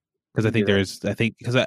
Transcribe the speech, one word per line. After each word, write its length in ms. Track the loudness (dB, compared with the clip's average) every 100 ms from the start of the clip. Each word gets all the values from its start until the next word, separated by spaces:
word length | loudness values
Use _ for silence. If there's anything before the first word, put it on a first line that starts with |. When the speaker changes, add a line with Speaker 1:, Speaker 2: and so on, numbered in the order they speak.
| _ _ _ -2
Speaker 1:
'Cause 100 | 0
I 40 |
Speaker 2:
We 20 |
can 40 | 2
Speaker 1:
think 100 | 2
Speaker 2:
do 60 |
that. 120 | 2
Speaker 1:
there's, 200 | 0 -4
I 100 | -6
think, 220 | -2 -4 -4
'cause 100 | -2
I, 100 | 0